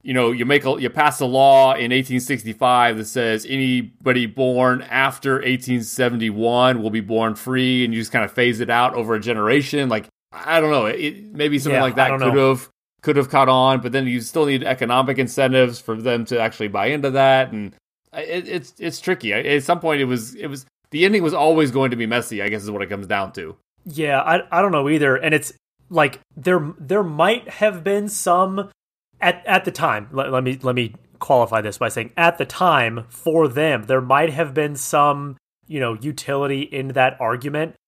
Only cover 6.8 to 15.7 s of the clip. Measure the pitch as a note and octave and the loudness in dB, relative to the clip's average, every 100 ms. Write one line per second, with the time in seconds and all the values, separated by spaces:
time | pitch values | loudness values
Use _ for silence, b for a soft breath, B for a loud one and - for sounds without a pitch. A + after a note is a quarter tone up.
6.8 | G#2+ A2 G2+ A2+ A2+ G#2+ B2+ B2+ B2+ B2+ | -2 -4 -2 0 0 -4 -4 -2 0 2
7.8 | A#2+ A2+ G#2+ A#2+ G2+ - B2 A2 A#2 A#2 | 0 -2 -4 -4 -2 0 0 0 0 2
8.8 | B2 B2 A2+ A2 A2 A2 G#2+ C#3 C3+ D3 | 2 0 -2 -2 -2 -2 2 2 0 -2
9.8 | C3 A2 - _ _ D#2 C#3+ E3 D#3 C#3+ | -2 -4 -6 _ _ -14 -2 0 2 2
10.8 | G#2+ - D3 G3+ - D3 D3 C#3+ C#3+ C3 | 0 -2 -6 -8 -16 -4 0 0 0 2
11.8 | C3 A#2+ C3 C3+ B2 C#3 C3+ C3 - _ | 2 2 0 2 2 4 4 2 -6 _
12.8 | _ _ - C#3+ C3+ D3 C3 B2+ C3 C3 | _ _ 0 0 2 2 4 4 4 2
13.8 | A#2+ C3+ B2+ B2 A2+ E3+ D3 C3+ A#2 B2+ | 0 -2 -2 -4 -4 0 0 0 -2 -2
14.8 | A#2+ B2 C3 B2+ B2 C3+ C3 C3 B2 | 0 2 2 0 -2 0 2 4 2